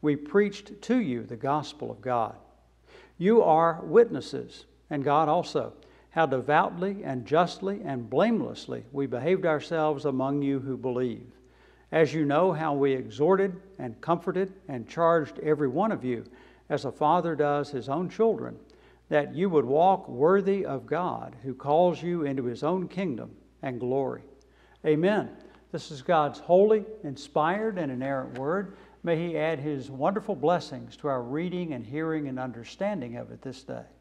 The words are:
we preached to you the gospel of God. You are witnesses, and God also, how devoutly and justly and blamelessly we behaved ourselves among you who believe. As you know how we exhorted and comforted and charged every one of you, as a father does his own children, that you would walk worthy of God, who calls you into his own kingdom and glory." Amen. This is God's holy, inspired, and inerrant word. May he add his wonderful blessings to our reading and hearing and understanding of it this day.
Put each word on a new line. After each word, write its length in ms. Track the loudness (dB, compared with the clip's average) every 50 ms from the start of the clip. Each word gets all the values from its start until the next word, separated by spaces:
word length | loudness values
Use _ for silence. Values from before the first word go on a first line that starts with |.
| 2
we 120 | 2 0
preached 680 | 0 -2 0 2 2 2 2 0 -8 -16 -18 -18 -18 -2
to 180 | 0 0 2
you 220 | 2 0 -2 -4 -4
the 120 | -8 -12
gospel 560 | -6 -2 0 0 0 -2 -4 -10 -10 -10 -10
of 120 | -10 -8 -4
God. 340 | -2 0 0 0 -2 -4 -12 -20 -20 _ _ _ _ _ _ _ _ -20 -20 -20 -20 _
You 260 | _ 2 6 6 6 8
are 380 | 8 6 6 6 4 2 -2 -6
witnesses, 840 | 4 6 6 6 6 4 -6 -6 -6 -8 -8 -8 -10 -14 -20 -20 _ _ _ _ _
and 120 | -6 -2 0
God 280 | 2 4 4 4 4
also, 420 | 2 2 0 0 -2 -4 -4 -4 -8 -16 -20 -20 -20 -20 _ _
how 160 | _ 2 2
devoutly 760 | 2 2 -2 0 2 4 4 4 2 0 -4 -4 -4 -4 -6 -6
and 200 | -6 -6 -6 -4
justly 560 | 0 4 4 4 2 0 -6 -6 -6 -6 -6 -6
and 280 | -6 -6 -6 -6 -2
blamelessly 760 | 2 2 4 4 4 0 0 -4 -6 -12 -10 -10 -10 -10 -10 -10 -4
we 140 | -4 -4
behaved 400 | -2 -2 -2 0 0 0 2 2
ourselves 580 | 2 0 0 -2 -4 -2 0 2 0 0 0 -2
among 380 | -2 -2 0 0 0 0 0 0
you 180 | 0 0 -2
who 160 | -2 -4 -6
believe. 560 | -4 -4 -4 -2 0 -2 -2 -4 -6 -12 -18 -20 -20 _ _ _ _ _ _ _ _ _ _
As 220 | 2 4 4 4 4
you 140 | 0 0
know 260 | 2 4 4 4 4 2
how 220 | 0 -2 -2 0
we 180 | 2 2 2 2
exhorted 680 | 0 -4 -8 -4 0 4 4 4 4 2 0 -2 -8 -16 -20 -14 -12
and 200 | -10 -10 -10 -10 -2
comforted 500 | -2 -2 0 0 -4 -2 -2 -2 -4 -6 -16 -14 -12
and 180 | -10 -10 -10
charged 520 | -10 -2 2 4 4 6 4 2 0 -8 -6
every 300 | 0 0 2 2 2 0
one 220 | 0 0 0 0
of 140 | 0 -2 -2
you, 200 | -4 -4 -4 -6 -12 -20 -20 -20 -20 -20 _ _ _
as 160 | -4 -4 -4
a 80 | -6 -4
father 420 | 0 2 4 4 4 2 0 0
does 360 | 2 2 2 2 0 -2 -4
his 180 | -6 -8 -6 -4
own 220 | -4 -4 -4 -6
children, 480 | 0 2 2 2 2 0 -4 -10 -10 -14 -18 -20 -20 _ _ -20 _ _ _ _
that 260 | 2 2 2 0 -2
you 140 | 0 0 4
would 160 | 4 4 4
walk 420 | 4 4 4 6 4 4 2 -2
worthy 600 | -8 -4 2 4 4 4 4 4 2 0 0 -2
of 180 | -4 -6 -8 -6
God, 500 | -4 -4 -2 -2 -4 -4 -6 -8 -12 -14 -12 -10
who 120 | -10 -10
calls 480 | -8 -2 2 4 6 6 4 4 0 -4
you 220 | -4 -2 -2 -2
into 200 | -2 -2 -2 -2
his 180 | -4 -4 -2 -2
own 260 | -2 -2 -2 -4 -6
kingdom 460 | -6 -4 -4 -4 -4 -6 -8 -12 -16 -20 _ _ _ _ -8
and 140 | -8 -6 -4
glory." 460 | -4 -2 -2 0 -2 -2 -4 -8 -12 -18 -20 _ _ _ _ _ _ _ _ _ _
Amen. 460 | 2 2 4 4 2 2 2 0 -4 -10 -18 -20 -20 -20 -20 _ _
This 220 | -12 -10 -10 -10 -14
is 100 | -14 0
God's 380 | 2 2 4 4 2 -2 -8
holy, 440 | 0 4 6 6 8 6 6 4 2 -4 -14 -12 -10
inspired, 720 | -10 -10 -10 -14 -4 0 0 2 2 0 0 -2 -4 -4 -4
and 140 | -4 -4 -4
inerrant 440 | -6 -4 -4 -4 -4 -6 -8 -8
word. 400 | -6 -4 -2 -2 -2 -4 -6 -12 -20 -20 -20 -20 _ _
May 120 | -2 0
he 220 | 0 0 -4 -2 -2
add 220 | 0 0 -2 -2
his 280 | -4 -6 -6 -6 -6 -10
wonderful 460 | -8 -2 0 0 0 0 -4 -4 -6
blessings 600 | 0 2 2 2 2 0 -6 -12 -12 -14 -14 -18
to 100 | -8 -4
our 160 | -2 -2 -2 -4
reading 500 | -4 -4 -4 -4 -4 -4 -4 -6 -6 -6
and 140 | -8 -8
hearing 400 | -8 -6 -6 -4 -2 -2 -4 -4
and 140 | -4 -6 -6
understanding 760 | -6 -8 -8 -10 -14 -16 -8 -6 -4 -4 -4 -4 -8 -8 -10
of 160 | -10 -12 -12
it 100 | -14 -14
this 220 | -12 -12 -14 -14 -14
day. 220 | -12 -12 -12 -12 -16 -20 _